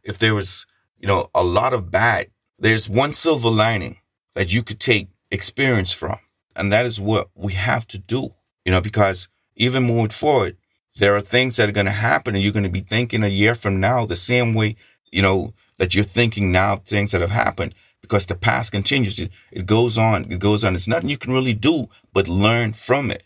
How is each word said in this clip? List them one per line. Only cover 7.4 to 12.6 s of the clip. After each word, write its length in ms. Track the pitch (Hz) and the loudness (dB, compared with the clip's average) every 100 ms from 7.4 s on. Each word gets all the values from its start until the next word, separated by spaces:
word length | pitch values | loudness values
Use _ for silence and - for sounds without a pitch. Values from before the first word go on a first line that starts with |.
| 101 | -6
have 340 | 92 101 123 110 | -4 -2 -2 -4
to 100 | 98 | -14
do, 360 | - 123 - _ _ _ | -6 -6 -6 _ _ _
you 80 | 90 | 0
know, 80 | 92 | 0
because 480 | 98 110 98 92 - _ _ | 0 0 0 0 -8 _ _
even 300 | - 123 131 | -2 0 2
moving 240 | 123 117 107 | 2 2 0
forward, 480 | - 147 139 92 87 _ _ _ - | 0 2 2 0 -6 _ _ _ 0
there 160 | 101 | 2
are 60 | 101 | 2
things 360 | - 123 127 120 | 2 0 0 0
that 120 | 107 | 0
are 40 | |
gonna 180 | 104 98 | 0 -2
happen, 440 | 101 117 143 123 | 0 0 0 0
and 80 | 98 | 0
you're 100 | 101 | 0
gonna 160 | 104 | 0